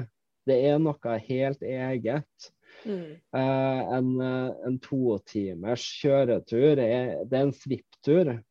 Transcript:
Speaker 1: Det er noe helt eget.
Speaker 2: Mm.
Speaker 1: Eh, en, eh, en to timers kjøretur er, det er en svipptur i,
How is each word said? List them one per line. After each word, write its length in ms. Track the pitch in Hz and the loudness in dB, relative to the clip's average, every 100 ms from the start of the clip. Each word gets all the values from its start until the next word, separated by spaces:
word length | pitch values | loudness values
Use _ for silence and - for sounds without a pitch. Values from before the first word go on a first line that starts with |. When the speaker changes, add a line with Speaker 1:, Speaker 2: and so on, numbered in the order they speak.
| 123 _ _ _ - | -4 _ _ _ 0
Speaker 1:
Det 120 | 127 139 | 4 4
er 80 | 147 | 4
noe 380 | 160 147 123 113 | 2 -2 -4 -4
helt 460 | - 131 135 143 101 | -2 -2 -2 -2 -6
eget. 840 | 127 131 131 107 143 - _ - _ _ - 220 | -6 -4 -2 -2 -4 -6 _ -20 _ _ -14 -8
Speaker 2:
Mm. 320 | 190 160 160 _ 131 | -8 -10 -16 _ -2
Speaker 1:
Eh, 460 | 131 135 135 131 98 127 | 0 0 0 -2 -2 -2
en, 140 | 127 127 | 0 0
eh, 320 | 127 127 127 - 127 | -2 -2 -4 -6 -6
en 80 | 127 | -6
to 380 | - 135 123 101 - | -4 -2 0 -2 -4
timers 580 | 107 98 85 98 120 - - | -6 -4 -6 -4 -4 -6 -2
kjøretur 800 | 147 139 127 110 - 117 147 139 | 2 4 4 0 0 4 4 4
er, 460 | 113 123 127 76 107 | 2 0 0 -4 -2
det 100 | 127 | 0
er 120 | 139 | 0
en 80 | 131 | -2
svipptur 720 | 135 127 - _ - 170 160 | -6 -6 -6 _ 2 4 4
i, 60 | 113 - | -2 -10